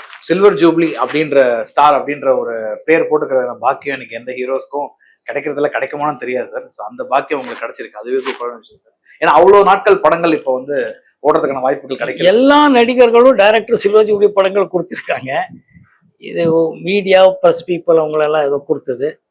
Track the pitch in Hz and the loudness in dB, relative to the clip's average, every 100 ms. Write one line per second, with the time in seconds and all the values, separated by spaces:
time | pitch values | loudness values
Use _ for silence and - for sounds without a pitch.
0 | - - - 175 202 170 165 160 165 120 | -20 -14 -4 2 2 4 2 2 0 -2
1 | 127 147 156 139 127 117 110 - 147 139 | -4 -2 0 2 2 0 -4 2 2 2
2 | 139 143 143 123 117 113 110 107 - 160 | -2 -6 -2 -2 -2 -8 -8 -8 0 0
3 | 165 151 143 135 123 113 117 135 143 131 | 0 -2 -2 -2 -4 -4 -4 -4 -6 -10
4 | 117 113 123 123 127 135 - 143 139 _ | -10 -14 -12 -10 -6 -6 -8 -10 -10 _
5 | _ _ - 127 147 139 147 123 131 147 | _ _ -10 -8 -6 -4 -4 -4 -6 -6
6 | 147 135 123 123 110 117 - - 104 123 | -6 -6 -6 -6 -6 -10 -14 -16 -16 -12
7 | 117 131 139 147 123 117 117 113 113 107 | -4 -4 -2 -8 -8 -12 -12 -12 -16 -14
8 | 113 131 131 120 120 117 - _ _ _ | -6 -6 -6 -8 -10 -12 -20 _ _ _
9 | _ - 165 156 180 202 185 190 - - | _ -4 2 4 6 6 6 2 2 2
10 | 147 165 170 151 139 127 139 143 113 110 | 2 0 0 -2 -2 -6 -4 -6 -6 -10
11 | _ _ 139 156 156 135 131 143 131 135 | _ _ 0 0 0 -2 -2 -4 -6 -8
12 | 120 131 175 214 269 285 294 247 240 254 | -8 0 2 4 4 4 4 4 2 4
13 | 247 233 254 240 202 220 214 233 202 214 | 4 6 6 6 4 4 0 -2 2 2
14 | 214 208 202 196 190 202 185 180 170 - | 2 2 2 0 -2 -2 -2 -4 -6 -12
15 | - 143 127 147 185 - _ - _ _ | -8 -8 -6 -6 -8 -12 _ -20 _ _
16 | _ _ - - 165 165 165 - 165 202 | _ _ -12 -4 0 0 0 -4 -4 -4
17 | 190 185 190 185 175 170 - 175 170 165 | 2 4 4 4 0 0 -2 -6 2 2
18 | 156 151 151 156 143 143 143 143 - 123 | 2 -2 0 0 -2 -4 -4 -6 -6 -6
19 | 143 - _ | -6 -8 _